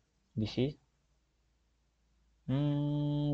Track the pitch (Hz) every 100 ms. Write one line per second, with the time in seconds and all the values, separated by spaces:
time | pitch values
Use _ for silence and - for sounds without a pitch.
0 | _ _ _ 113 104 - 135 - _ _
1 | _ _ _ _ _ _ _ _ _ _
2 | _ _ _ _ - 135 147 143 147 147
3 | 147 147 147